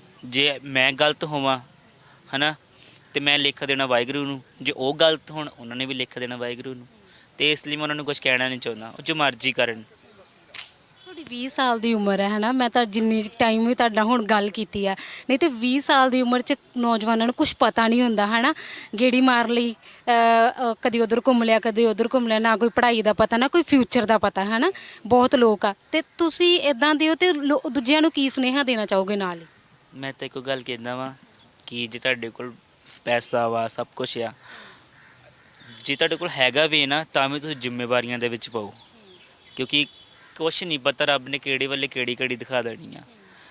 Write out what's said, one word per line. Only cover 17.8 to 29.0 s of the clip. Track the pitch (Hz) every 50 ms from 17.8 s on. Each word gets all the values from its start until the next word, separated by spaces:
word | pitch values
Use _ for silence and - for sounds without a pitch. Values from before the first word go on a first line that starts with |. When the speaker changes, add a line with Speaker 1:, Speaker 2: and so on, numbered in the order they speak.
| 226 226
Speaker 2:
ਨਹੀਂ | 233 240
ਹੁੰਦਾ, | 254 240 220 208 202 208
ਹੈ | 220 233
ਨਾ? | 233 285 311 - - - - - - - - 208
ਗੇੜੀ | 247 254 240 254
ਮਾਰ | 262 254 247 233 233 226
ਲਈ, | 240 240 240 240 220
ਅਹ, | - - - - - - - 240 233 233 226 233 226 226 240 - - 262 233
ਅਹ, | 226 -
ਕਦੀ | - 254 220 233
ਉੱਧਰ | 233 214 226 240
ਘੁੰਮ | 226 269 254 233 233
ਲਿਆ, | 226 226 220
ਕਦੀ | - 226 214 214 233
ਉੱਧਰ | 226 214 196 226 233 -
ਘੁੰਮ | 262 240 226
ਲਿਆ, | 220 220
ਨਾ | 220 226 220 202
ਕੋਈ | 233 233
ਪੜ੍ਹਾਈ | - - 240 240 240 220
ਦਾ | 208 214 208
ਪਤਾ, | - 220 - 233 226
ਨਾ | 247 285
ਕੋਈ | - 349
ਫਿਊਚਰ | 320 - 294 269 240 - - 247 214
ਦਾ | 208 226 214
ਪਤਾ, | - 202 - 196 190
ਹੈ | 202 220 226
ਨਾ? | 269 370 392 - - - - - - 208
ਬਹੁਤ | 233 247 247 247 -
ਲੋਕ | 262 240 226 214 202 -
ਆ। | 208 196 - _ _
ਤੇ | - 311 311 _ _ -
ਤੁਸੀਂ | 339 330 - - 359 349 349 349
ਇੱਦਾਂ | - 285 285 233 277 302 320
ਦੇ | 285 311 311
ਹੋ | 330
ਤੇ | 320 359 359 349
ਲੋ-, | 294 277 277 294 - - 320
ਦੂਜਿਆਂ | 233 254 233 233 294 311
ਨੂੰ | 311 320
ਕੀ | - 294 269 269
ਸੁਨੇਹਾ | - - 262 247 254 285 285
ਦੇਣਾ | 240 254 220 208
ਚਾਹੋਗੇ | - 202 190